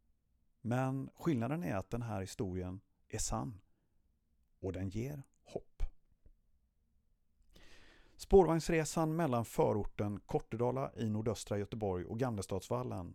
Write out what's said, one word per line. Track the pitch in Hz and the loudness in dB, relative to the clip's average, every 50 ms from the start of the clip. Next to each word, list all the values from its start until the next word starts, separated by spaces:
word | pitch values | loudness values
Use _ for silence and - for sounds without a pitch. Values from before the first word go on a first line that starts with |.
| _ _ _ _ _ _ _ _ _ _ _ _ | _ _ _ _ _ _ _ _ _ _ _ _
Men | - 110 120 127 131 131 135 135 135 131 - | -2 0 2 2 2 2 0 -2 -4 -8 -10
skillnaden | - - 175 156 117 113 120 147 170 | -2 0 2 2 2 2 0 -2 -2
är | 175 165 117 | -2 -2 -2
att | 95 92 - | -2 -2 -4
den | - 120 | -4 -4
här | 120 117 104 98 | -4 -4 -4 -4
historien | 95 95 - - 117 92 90 92 90 90 92 101 - _ _ _ _ - | -4 -6 -4 -4 -4 -2 -2 -4 -4 -4 -6 -10 -14 _ _ _ _ -8
är | - 110 | -6 -4
sann. | - - - 113 131 139 107 87 - _ _ _ _ _ _ _ _ _ _ _ _ _ _ _ _ _ _ _ | -2 -2 -2 -2 -2 -6 -8 -12 -18 _ _ _ _ _ _ _ _ _ _ _ _ _ _ _ _ _ _ _
Och | - 95 | -6 -6
den | 87 90 95 98 | -4 -2 -4 -2
ger | 95 110 120 139 151 139 - - _ _ | -2 -2 -4 -4 -6 -8 -12 -16 _ _
hopp. | _ - - - - - - - - - - - - _ _ _ _ - - _ _ _ _ _ _ _ _ _ _ _ _ _ _ _ _ _ _ _ _ _ _ - - - - - - - - - - - - - - | _ -10 -10 -10 -10 -10 -4 -2 -2 -2 -2 -8 -18 _ _ _ _ -20 -20 _ _ _ _ _ _ _ _ _ _ _ _ _ _ _ _ _ _ _ _ _ _ -20 -20 -20 -20 -20 -20 -20 -20 -20 -20 -20 -20 -20 -20
Spårvagnsresan | - - - 190 196 180 156 165 165 - - 175 160 156 - - 170 160 156 156 | -18 2 8 8 10 10 8 6 4 2 2 2 2 2 2 0 0 2 2 2
mellan | 165 170 139 123 117 113 | 2 2 2 2 0 0
förorten | - - - 156 123 110 104 98 - - - 110 104 101 92 | 0 2 4 4 4 4 2 0 -2 -4 -4 -2 -2 -4 -6
Kortedala | - - - 151 - - - 110 120 123 123 131 139 - - | -4 -4 -4 -4 -2 -4 -4 -2 0 0 0 -2 -4 -6 -4
i | - 117 110 | -4 -2 -2
nordöstra | 107 107 110 120 104 - - - 107 104 | -2 0 0 -2 -2 -4 -4 -4 -2 -2
Göteborg | 101 - - 113 107 98 90 90 90 | -2 -4 -4 -2 -2 0 0 -2 -2
och | - 107 113 | -4 -2 -2
Gamlestadsvallen | 131 127 113 98 95 - 101 92 - - 123 120 127 123 107 101 87 90 - | -2 -2 -2 -4 -4 -4 -4 -4 -2 -2 -2 -2 -2 -4 -6 -6 -8 -10 -12